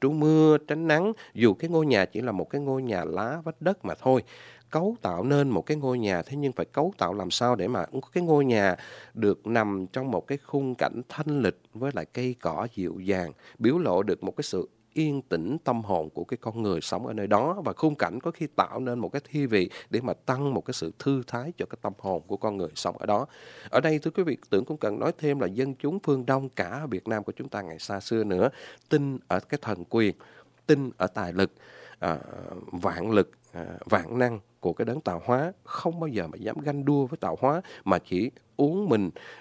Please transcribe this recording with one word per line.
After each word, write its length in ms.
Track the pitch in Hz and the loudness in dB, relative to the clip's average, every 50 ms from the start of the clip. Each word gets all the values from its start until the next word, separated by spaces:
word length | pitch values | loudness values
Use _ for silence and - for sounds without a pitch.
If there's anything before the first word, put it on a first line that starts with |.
trú 120 | 127 135 156 | 0 0 2
mưa, 460 | 156 147 156 156 156 156 156 151 147 | 4 4 6 8 8 8 8 8 6
tránh 300 | 151 - 151 156 165 160 | 4 0 -4 -2 2 2
nắng, 240 | 151 160 185 214 220 - - - - | 2 4 2 0 -2 -4 -10 -12 2
dù 200 | 101 117 113 95 | 4 6 6 6
cái 160 | - - 165 | 4 0 0
ngôi 160 | 170 160 156 | 2 2 4
nhà 180 | 147 123 98 92 | 6 6 4 4
chỉ 160 | - - 95 | 2 0 -4
là 120 | 123 123 104 | -4 -2 -2
một 180 | 90 85 - | -2 -4 -4
cái 100 | - 143 | -4 -4
ngôi 220 | 143 139 135 131 131 | -2 -2 -2 -2 -2
nhà 220 | 120 101 90 80 | -2 -2 -2 -2
lá 360 | 80 85 92 104 120 147 170 156 | -4 -4 -4 -4 -4 -6 -6 -8
vách 180 | 160 - - 151 | -8 -8 -2 0
đất 220 | 180 202 - - | 0 0 0 -4
mà 100 | 90 80 | -8 -8
thôi. 280 | - - 127 131 123 - - - - - - - - - _ | 0 2 4 4 4 4 0 -8 -20 -20 -20 -20 -20 -12 _
Cấu 260 | - 156 175 208 233 240 - | -2 -2 0 -2 -2 -2 -4
tạo 220 | 95 87 85 101 | -4 -2 -2 0
nên 240 | 139 143 143 139 135 | 2 2 4 4 2
một 140 | 117 82 - | 2 0 0
cái 140 | - 151 | 0 -2
ngôi 220 | 151 139 131 127 123 | -2 -2 -2 -2 0
nhà, 240 | 110 101 92 87 82 | 0 0 0 -2 -2
thế 140 | - 135 | -4 -6
nhưng 160 | 147 143 135 123 | -4 -4 -2 -2
phải 140 | - 85 | -4 -6
cấu 260 | - - 139 151 190 202 - | -4 -2 0 0 0 0 -2
tạo 160 | 95 85 95 | -2 -2 0
làm 160 | 104 92 90 | -2 -4 -4
sao 260 | - - 120 120 123 | -2 0 2 2 2
để 120 | 95 90 104 | 2 0 0
mà 180 | 123 98 82 - - 135 - - - | -2 -2 -4 -4 -6 -8 -10 -6 -4
cái 120 | 180 175 | -2 2
ngôi 200 | 165 156 143 139 | 4 4 4 6
nhà 320 | 131 117 107 98 95 87 - - - - - - - - | 4 4 4 4 4 2 0 -4 -14 -18 -20 -20 -16 -6
được 320 | 113 107 101 95 - - | 0 2 2 2 2 0
nằm 400 | 107 117 117 107 104 98 95 92 | 0 2 2 2 2 0 -2 -4
trong 240 | 90 - 131 131 135 | -6 -6 -6 -4 -2
một 160 | 110 87 - | -2 -2 -2
cái 120 | - 143 143 | -4 -6 -8
khung 360 | - - - 139 139 131 123 | -6 -4 -2 -2 -2 -2 -2
cảnh 280 | - - - - 120 123 - | 0 -2 -2 -2 -4 -10 -8
thanh 340 | - - 151 151 147 143 113 | -8 -6 -4 -2 0 2 2
lịch 180 | 92 - - _ _ - | 0 0 -2 _ _ -10
với 160 | 110 127 139 135 | -8 -6 -6 -4
lại 120 | 90 80 - - | -6 -8 -8 -6
cây 220 | 123 123 127 123 - | -6 -4 -4 -4 -4
cỏ 280 | - 85 78 78 107 117 - | -4 -4 -2 -2 -4 -6 -6
dịu 260 | 98 90 82 85 95 | -6 -6 -6 -6 -4
dàng, 320 | 92 95 98 92 87 78 - - - - - - | -4 -2 -2 -2 -2 -6 -10 -14 -20 -20 -6 0
biểu 200 | 113 117 147 180 | 2 2 2 2
lộ 240 | 170 113 90 90 104 | 2 2 2 2 2
được 220 | 107 90 - - | 2 0 -2 -4
một 120 | 92 - | -6 -6
cái 80 | - 147 | -6 -6
sự 240 | - - 92 82 - _ _ _ _ _ | -4 -4 -4 -6 -6 _ _ _ _ _
yên 300 | - 160 151 143 139 123 | -2 0 0 -2 -4 -4
tĩnh 360 | - 87 82 80 98 139 165 - | -2 -2 -2 -2 -2 -4 -4 -2
tâm 180 | 139 123 113 107 | -2 -2 -2 -2
hồn 280 | 104 98 85 78 78 | -2 -2 -2 -2 -4
của 140 | - - 87 | -6 -8 -8
cái 140 | - 123 - | -8 -8 -8
con 220 | - 117 107 117 110 | -8 -8 -6 -4 -2
người 180 | 101 92 80 | -2 -2 -2
sống 260 | - - 92 92 120 | -2 -4 -6 -6 -6
ở 60 | 123 113 | -6 -6
nơi 140 | 107 101 | -6 0
đó, 360 | 98 104 101 127 160 185 208 165 | 2 4 4 4 2 -2 -2 -4
và 80 | 117 90 | -6 -2
khung 220 | - 156 160 147 | 0 0 0 2
cảnh 260 | - 101 85 90 123 | 2 0 -2 -2 -4
có 100 | - 170 | -6 -8
khi 160 | 165 - 160 | -6 -6 -8
tạo 340 | 139 - - 92 87 95 120 | -2 0 0 0 0 -2 -6
nên 180 | 131 127 120 120 | -4 -4 -4 -4
một 100 | 104 85 | -4 -4
cái 140 | - 143 - - | -4 -6 -8 -6
thi 160 | - 151 143 | -4 -2 0
vị 240 | 123 113 98 90 - - - - - | 2 2 2 2 0 -2 -10 -8 -4
để 100 | - 113 | -4 -2
mà 140 | 123 101 85 | -2 -2 -6
tăng 400 | - _ - 127 131 143 143 131 | -4 _ -2 -2 0 0 0 -2
một 100 | 90 - | -2 -4
cái 100 | - 127 | -6 -6
sự 180 | - - 82 - - | -6 -6 -8 -8 -4
thư 240 | - 139 139 131 120 | 0 0 0 0 -2
thái 260 | - - 117 127 165 175 | -4 -8 -8 -8 -8 -8
cho 100 | - - | -8 -8
cái 120 | - - - - | -10 -10 -8 -8
tâm 100 | 104 95 - | -8 -8 -6
hồn 240 | - 98 92 80 - | -4 -4 -4 -4 -4
của 100 | - 98 | -6 -6
con 200 | - - 107 101 | -4 -2 -2 -2
người 120 | 98 87 78 - | -2 -4 -6 -6
sống 240 | - - 92 - - | -6 -4 -4 -4 -2
ở 80 | - | 0
đó. 200 | 107 104 107 139 - - - - - - - - - | 0 0 0 0 -2 -8 -16 -20 -20 -20 -20 -8 0
Ở 100 | - 127 | 2 2
đây, 180 | 139 160 156 151 | 4 4 2 0
thưa 120 | - 160 | 0 -2
quý 120 | - - 180 | -2 0 0
vị, 140 | 165 123 - - - | 0 -2 -4 -2 0
Tưởng 140 | - 98 - | 2 2 2
cũng 120 | - 156 | 0 -4
cần 220 | 151 - 107 101 123 | -4 -4 -4 -2 -2
nói 140 | 113 156 - - | -2 -2 -2 -2
thêm 220 | 151 147 139 139 | -2 -2 0 0
là 60 | 104 | 0
dân 280 | 90 95 117 131 135 127 | -2 0 -2 -2 -4 -4
chúng 240 | - - 143 175 202 - | -4 -4 -4 -4 -2 0
phương 240 | 151 143 131 120 | 0 0 0 2
Đông, 220 | 127 135 135 135 127 | 0 0 0 0 -2
cả 200 | - - 95 87 | -4 -4 -4 -4
ở 180 | 110 139 156 | -4 -8 -6
Việt 220 | 139 117 92 - 113 | -6 -6 -6 -4 -2
Nam 160 | 110 107 101 | -2 -2 -2
của 80 | - - | -4 -8
chúng 160 | - 131 135 | -8 -10 -8
ta 140 | - 104 95 | -8 -8 -8
ngày 160 | 82 80 80 | -8 -10 -12
xa 220 | - - 101 98 | -8 -8 -8 -8
xưa 240 | - - 113 113 107 | -4 -2 0 0 2
nữa, 240 | 104 92 90 104 139 - - - - - - _ _ | 2 4 4 4 4 2 -2 -10 -20 -20 -20 _ _
tin 300 | 156 147 143 139 131 - - - | 0 2 2 0 -4 -6 -4 -2
ở 120 | 92 95 | -2 -2
cái 180 | - - 147 143 - | -2 -4 -6 -6 -4
thần 220 | 113 101 - 85 - | -6 -6 -6 -6 -2
quyền, 240 | - 113 110 98 - - - - - - - _ _ _ _ | 2 2 2 2 0 -2 -8 -20 -20 -20 -20 _ _ _ _
tin 240 | - 151 143 139 123 - | 4 4 4 4 0 -2
ở 100 | - 90 | -2 -2
tài 260 | 92 - 107 98 87 85 | -2 -2 -4 -6 -4 0
lực, 200 | 92 95 - - _ - - - - - - - - | 2 2 2 0 _ -20 -20 -20 -20 -20 -20 -10 -4
à, 200 | - 90 82 71 - - - - 90 - - - - - - | -2 -2 -2 -4 -6 -10 -14 -14 -14 -14 -14 -14 -12 -10 -8
vạn 380 | 90 92 95 87 87 87 110 | -4 -2 -2 -2 -2 -2 2
lực, 200 | 113 104 87 - - _ _ _ - | 4 4 4 4 0 _ _ _ -14
à, 140 | 85 85 90 87 - - | -12 -12 -12 -12 -14 -2
vạn 340 | - 110 92 82 - 117 123 | 2 2 2 2 0 0 2
năng 220 | 123 120 117 104 - _ _ _ | 2 2 0 -2 -10 _ _ _
của 120 | - 90 80 | -4 -2 -2
cái 120 | - 117 | -2 -2
đấng 160 | 113 120 151 | -4 -4 -4
tạo 220 | - 101 90 82 - | -4 -4 -4 -4 -2
hóa, 280 | - 123 131 151 180 196 - _ | 0 0 0 0 -2 -6 -10 _
không 360 | - - - - 170 170 175 | -10 -8 -4 -4 -4 -4 -2
bao 80 | 170 156 | -4 -4
giờ 180 | 117 104 85 | -4 -4 -4
mà 100 | 78 - | -6 -8
dám 200 | - 98 110 - - | -8 -8 -8 -8 -6
ganh 240 | 143 147 143 143 135 | -4 -4 -4 0 2
đua 220 | 143 147 139 135 | 2 2 2 2
với 100 | 123 160 | 0 -2
tạo 220 | - - 90 82 - | -4 -4 -4 -2 0
hóa, 220 | 123 135 151 175 - - - - - | 2 2 2 0 -2 -8 -14 -6 0
mà 140 | 98 95 87 | 2 2 2
chỉ 320 | - - 92 90 110 131 - - - _ _ | 2 0 0 0 0 -2 -4 -10 -18 _ _
uống 320 | - 143 147 170 196 208 170 | 2 2 2 2 2 2 2
mình 220 | 117 104 98 82 - - - - - - | 2 2 2 0 -4 -8 -14 -20 -20 -14